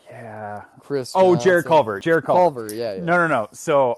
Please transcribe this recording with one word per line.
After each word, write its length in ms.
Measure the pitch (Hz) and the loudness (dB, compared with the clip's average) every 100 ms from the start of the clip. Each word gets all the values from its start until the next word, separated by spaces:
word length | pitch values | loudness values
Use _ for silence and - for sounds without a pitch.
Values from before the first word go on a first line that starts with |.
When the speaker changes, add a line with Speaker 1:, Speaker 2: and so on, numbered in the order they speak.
| - | -20
Speaker 1:
Yeah. 540 | 117 113 107 104 104 98 _ | -18 -16 -14 -12 -12 -16 _
Speaker 2:
Chris 320 | - 139 120 185 | -8 -6 -2 2
Speaker 1:
Oh, 200 | 185 170 | 4 4
Jarrett 260 | 175 175 | 4 2
Speaker 2:
Johnson. 60 | 165 | 4
Speaker 1:
Culver. 300 | 160 113 98 | 2 2 -2
Jarrett 240 | 165 165 - | 0 0 2
Culver. 420 | 175 175 131 107 | 2 2 0 -8
Speaker 2:
Culver, 80 | 107 | -8
yeah, 200 | 117 95 | -6 -6
yeah. 60 | |
Speaker 1:
No, 120 | 165 175 | -2 0
no, 120 | 165 | 2
no. 200 | 131 104 | 0 -4
So 440 | - - 143 127 | -8 0 2 2